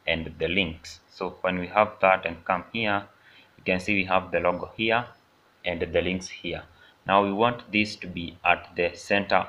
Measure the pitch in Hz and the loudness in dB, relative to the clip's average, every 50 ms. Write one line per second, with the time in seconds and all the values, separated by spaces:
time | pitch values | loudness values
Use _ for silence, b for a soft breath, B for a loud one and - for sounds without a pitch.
0 | - - 82 82 80 82 78 - 80 80 87 101 95 82 80 82 - - - - | -4 -2 -2 -2 -2 -6 -6 -4 -2 -2 0 0 -2 -2 -4 -10 -14 -18 -20 -20
1 | _ _ - - 92 90 - - - 92 90 90 90 87 98 104 107 107 - - | _ _ -10 -8 -8 -8 -6 -4 -2 -2 -2 -2 -4 0 2 2 2 2 2 2
2 | - 95 95 92 - 85 85 82 - - 95 90 87 - - 113 113 107 101 101 | 4 4 4 4 2 -4 -8 -6 -4 -4 -4 -4 -4 -6 -6 -4 -2 0 0 -2
3 | 101 - _ b b b b b b b b - - - 92 92 - - 104 98 | -4 -6 _ b b b b b b b b -8 -2 -2 -2 0 0 0 0 0
4 | 92 92 92 95 90 87 85 85 85 87 90 90 90 - - - 113 110 110 120 | 0 2 0 0 0 0 -2 0 2 0 0 -2 -4 -8 -6 -4 -2 0 0 0
5 | 120 120 - _ _ _ _ _ _ _ _ _ - 90 87 82 85 85 82 87 | -2 -4 -10 _ _ _ _ _ _ _ _ _ -6 -6 -4 -4 -4 -2 0 0
6 | 82 90 92 92 92 - - - - 87 82 76 - - b b b b b b | 0 0 -2 -4 -6 -8 -14 -12 -10 -8 -8 -10 -10 -14 b b b b b b
7 | - - 95 101 101 98 98 98 113 120 120 120 - - - 104 107 107 - - | 0 4 4 6 6 4 2 2 2 2 2 -2 -6 -2 0 0 0 0 -2 -8
8 | - 90 87 87 85 82 - - - 87 87 - - - - - 87 85 - - | -10 -10 -8 -8 -8 -8 -8 -2 2 2 2 2 0 -6 -4 -2 -2 -2 -2 -4
9 | - - 104 101 95 - 98 95 98 | -4 0 0 0 2 4 2 2 2